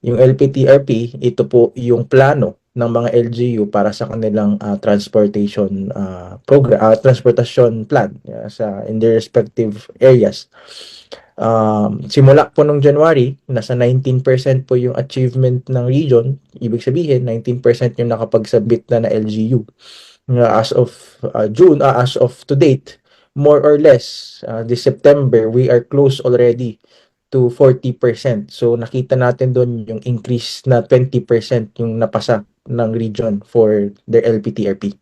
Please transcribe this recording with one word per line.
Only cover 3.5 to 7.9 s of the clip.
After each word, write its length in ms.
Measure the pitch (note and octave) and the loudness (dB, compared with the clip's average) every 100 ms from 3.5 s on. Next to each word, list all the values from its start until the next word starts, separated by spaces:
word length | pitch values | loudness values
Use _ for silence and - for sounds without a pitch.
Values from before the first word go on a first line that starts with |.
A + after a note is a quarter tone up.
| A#2 | -2
U 80 | G#2 | -2
para 240 | G#2 G#2 | -2 -2
sa 160 | G#2 A2 | -4 -8
kanilang, 560 | A2+ A2 G#2 G#2 G#2 | -6 -4 -2 -2 -2
ah, 160 | G#2 G2+ | -4 -4
transportation, 1120 | A2 G#2 G#2 A2 G#2 G#2 G2+ G#2 G2 G2 G2 | -2 -2 -2 0 0 -2 -6 -4 -4 -4 -8
ah, 480 | - G2 F2+ F#2 F#2 - | -8 -10 -10 -16 -18 2
progra-, 320 | C#3+ B2+ A2 | 2 4 2
ah, 160 | A2 | 2
transportation 880 | A2 C3+ B2 B2 - A#2 - A#2+ A2+ | 4 2 2 2 0 -2 2 0 0
plan, 320 | G#2+ | -4